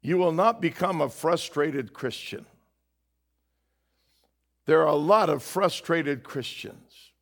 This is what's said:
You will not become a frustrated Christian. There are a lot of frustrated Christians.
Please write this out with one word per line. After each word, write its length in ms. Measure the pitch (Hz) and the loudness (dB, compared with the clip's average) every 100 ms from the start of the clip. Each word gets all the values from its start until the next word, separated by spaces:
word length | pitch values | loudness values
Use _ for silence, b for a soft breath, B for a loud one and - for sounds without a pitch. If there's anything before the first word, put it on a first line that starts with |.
You 160 | - 180 | 0 2
will 140 | 180 | 2
not 280 | 160 214 226 | 4 2 2
become 400 | 175 - 185 175 | -2 -2 -2 0
a 80 | 139 | -2
frustrated 840 | - 165 170 - 147 147 147 113 | -2 0 0 -2 -2 -2 -2 -8
Christian. 540 | - 131 - - - - _ _ _ _ _ _ _ _ _ _ _ _ _ _ _ _ _ _ _ _ _ - | -8 -8 -8 -12 -14 -16 _ _ _ _ _ _ _ _ _ _ _ _ _ _ _ _ _ _ _ _ _ 2
There 160 | 160 | 4
are 60 | 156 | 4
a 80 | 147 | 2
lot 340 | 151 214 180 | 4 4 4
of 140 | 147 | -2
frustrated 800 | - 180 190 - - 170 147 139 | -4 -2 -2 -2 -4 -2 -2 -6
Christians. 880 | - 139 120 - - - _ - - _ | -8 -10 -10 -12 -16 -18 _ -20 -20 _